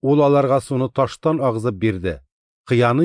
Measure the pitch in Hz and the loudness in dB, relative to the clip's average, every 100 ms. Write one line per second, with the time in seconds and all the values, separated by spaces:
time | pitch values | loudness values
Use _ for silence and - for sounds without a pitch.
0 | 135 147 143 143 135 135 - 131 127 - | 2 2 4 2 2 0 -2 -4 -4 -2
1 | 131 - 160 160 135 113 117 98 110 95 | -4 -2 -4 0 -2 -2 -4 -2 -2 -2
2 | 90 76 _ _ _ _ - 123 120 123 | -6 -8 _ _ _ _ -2 0 2 2